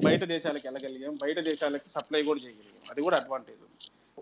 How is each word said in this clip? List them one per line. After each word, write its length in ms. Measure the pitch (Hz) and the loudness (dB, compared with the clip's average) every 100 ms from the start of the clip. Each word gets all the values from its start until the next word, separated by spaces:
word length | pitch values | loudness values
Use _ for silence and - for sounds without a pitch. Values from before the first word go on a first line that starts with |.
బయట 200 | 156 175 | 6 4
దేశాలకు 420 | 175 165 160 143 135 | 2 0 -2 -2 -6
వెళ్ళగలిగాం, 520 | 135 131 131 139 147 | -8 -8 -8 -8 -4
బయట 180 | 143 160 | 0 0
దేశాలకి 480 | 160 147 147 143 - | 0 0 0 -2 -4
supply 340 | 156 - 151 | -8 0 2
కూడా 180 | 147 147 | 2 0
చేయగలిగాం, 420 | 123 107 - - - | -2 -18 -20 -20 -8
అది 120 | 143 | 0
కూడా 140 | 165 156 | 4 4
advantage 420 | 127 131 117 113 | 2 -6 -8 -18
ఉంది. 300 | - _ - - _ - | -20 _ -20 -20 _ -8